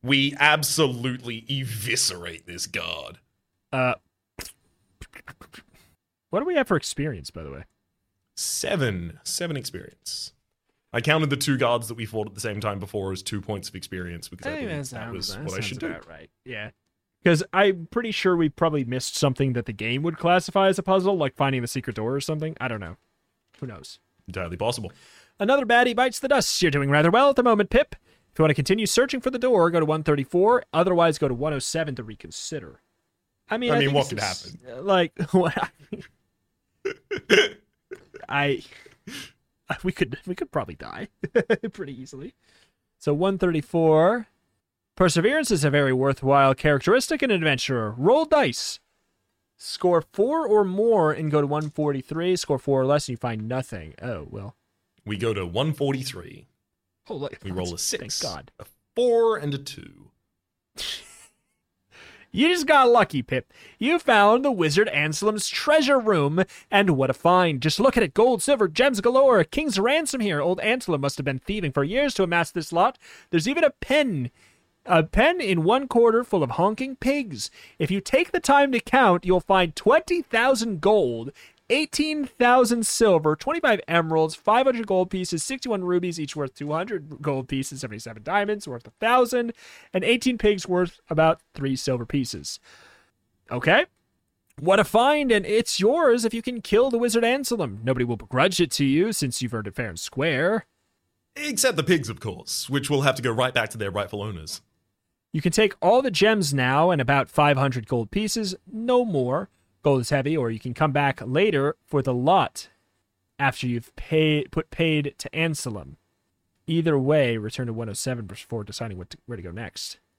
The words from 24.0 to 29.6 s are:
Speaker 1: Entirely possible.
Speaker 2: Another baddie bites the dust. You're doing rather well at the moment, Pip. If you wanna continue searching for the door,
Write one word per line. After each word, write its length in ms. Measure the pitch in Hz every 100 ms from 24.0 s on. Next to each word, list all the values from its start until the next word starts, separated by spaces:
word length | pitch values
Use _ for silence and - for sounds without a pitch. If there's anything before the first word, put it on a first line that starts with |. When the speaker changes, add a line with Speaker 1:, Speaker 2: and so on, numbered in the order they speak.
| _ _ -
Speaker 1:
Entirely 280 | 92 87
possible. 380 | 87 110 120 107 _ _ _ _ _
Speaker 2:
Another 260 | 202 277
baddie 300 | 226 240 247
bites 240 | 233 254 -
the 100 | 269
dust. 320 | 269 - -
You're 100 | 170
doing 180 | 143 139
rather 200 | 147 165
well 180 | 220 277
at 60 |
the 80 | 269
moment, 260 | 247 214 202
Pip. 260 | 247 302 - _ _ _
If 80 | -
you 40 |
wanna 100 | 156
continue 320 | 147 135 226
searching 340 | 208 - 269 262
for 120 | 262
the 80 | 254
door, 300 | 247 220